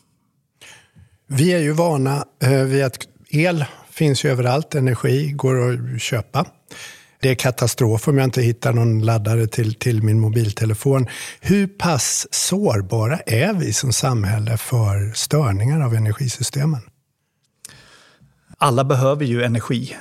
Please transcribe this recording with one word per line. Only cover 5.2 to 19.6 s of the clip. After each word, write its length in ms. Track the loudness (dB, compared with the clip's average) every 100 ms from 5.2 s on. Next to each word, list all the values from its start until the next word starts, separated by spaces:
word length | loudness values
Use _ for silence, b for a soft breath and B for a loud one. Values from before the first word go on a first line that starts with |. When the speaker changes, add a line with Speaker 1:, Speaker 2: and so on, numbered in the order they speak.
| 0
Speaker 1:
går 400 | -2 0 2 0
att 300 | -2 -4 -6
köpa. 420 | -4 -4 -4 -4 -4 _ _ B B B B B
Det 80 | 0
är 60 |
katastrof 720 | 2 0 0 -2 2 2 2 2
om 100 | 2
jag 60 |
inte 180 | 2 2
hittar 300 | 0 0 0
någon 280 | 2 2 2
laddare 460 | 2 0 0 0 0
till, 280 | -2 -2
till 280 | -2 -2 0
min 180 | 2 2
mobiltelefon. 840 | 2 0 0 -2 -2 -2 0 0 0 B B B
Hur 260 | 0 2 0
pass 600 | -2 -2 0 -2 -4 -4
sårbara 880 | -4 -2 0 0 0 -2 0 0 -2
är 340 | -2 0 0
vi 200 | 0 -2
som 200 | -2 -2
samhälle 640 | -2 0 0 0 -2 -2 -4
för 560 | -2 0 2 0 -2
störningar 680 | -4 -2 0 0 0 0 0
av 140 | 0
energisystemen? 840 | 0 0 -2 -4 -4 -6 -2 -2 -4 -8 _ _ _ _ _ _ _ -20 B B B B B B B B 0
Speaker 2:
Alla 260 | 2 2
behöver 400 | 2 2 2 0
ju 180 | 0 0
energi, 540 | 0 -2